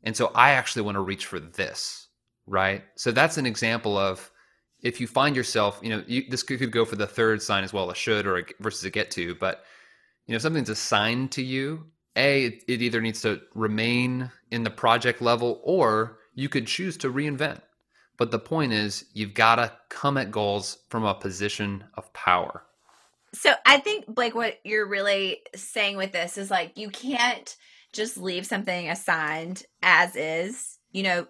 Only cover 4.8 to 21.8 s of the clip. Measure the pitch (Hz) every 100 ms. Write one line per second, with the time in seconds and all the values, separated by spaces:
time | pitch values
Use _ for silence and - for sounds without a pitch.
4.8 | 120 120 120 135 143 131 120 117 104 101
5.8 | 113 107 - 120 135 123 - 131 127 117
6.8 | 110 104 101 - 113 107 - 101 95 101
7.8 | 90 87 - 107 101 90 90 - 107 -
8.8 | 95 - 87 - 87 90 92 - - -
9.8 | - _ _ _ - 113 151 160 113 107
10.8 | - 107 107 120 131 - 127 131 139 160
11.8 | 156 _ _ - 135 139 123 - - 123
12.8 | 120 113 113 110 113 101 - - 110 107
13.8 | 113 120 123 127 127 - _ 117 113 -
14.8 | 120 120 123 117 120 120 120 110 - 185
15.8 | 123 107 113 - _ - 139 139 113 -
16.8 | 185 160 135 127 151 139 151 - _ _
17.8 | _ _ _ _ 117 110 - 160 139 107
18.8 | 104 101 - 107 104 101 113 117 117 -
19.8 | _ - 143 139 107 110 104 101 95 -
20.8 | _ 117 107 95 101 92 104 - 104 98